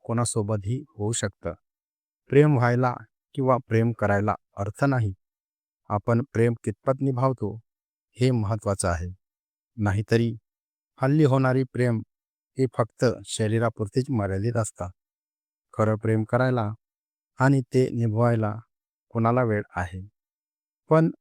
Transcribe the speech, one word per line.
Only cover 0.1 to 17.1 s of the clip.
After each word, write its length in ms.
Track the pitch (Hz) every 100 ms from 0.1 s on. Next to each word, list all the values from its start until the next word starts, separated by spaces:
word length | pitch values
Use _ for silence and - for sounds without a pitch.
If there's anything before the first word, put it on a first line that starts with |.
| 117 113 117 104 107 98 127 151
होऊ 240 | - 107
शकतं. 400 | 117 101 - 85 - _ _ _ _ _ _ -
प्रेम 280 | 135 151 135
व्हायला 380 | 120 123 127 - 113 _ _
किंवा 220 | - 131 123 -
प्रेम 240 | 113 117
करायला 420 | 110 101 101 104 - _ -
अर्थ 280 | 101 -
नाही, 280 | 139 131 104 95 _ _ _ _ _ _ -
आपण 340 | 104 - 117 -
प्रेम 220 | 113 117 117
कितपत 280 | - - - 135
निभावतो 580 | 135 123 135 127 104 110 - _ _ _ _ -
हे 140 | 127
महत्त्वाचं 580 | 123 104 113 104 98 92
आहे. 260 | 85 90 92 _ _ _ _ _ -
नाहीतरी 600 | 104 98 107 117 117 110 _ _ _ _ _ -
हल्ली 240 | 131 156
होणारी 380 | 143 135 131 127
प्रेम 400 | 127 117 123 110 - _ _ _ _ -
ही 80 | 131 -
फक्त 280 | 117 - 123 101
शरीरापुरतीच 840 | 101 - 107 113 117 - 104 131 135
मर्यादित 460 | 120 98 95 113 113
असतात. 340 | 107 - 92 - _ _ _ _ _ _ _
खरं 220 | - 110 107
प्रेम 280 | 110 110
करायला 480 | 107 120 131 123 107 110 _ _ _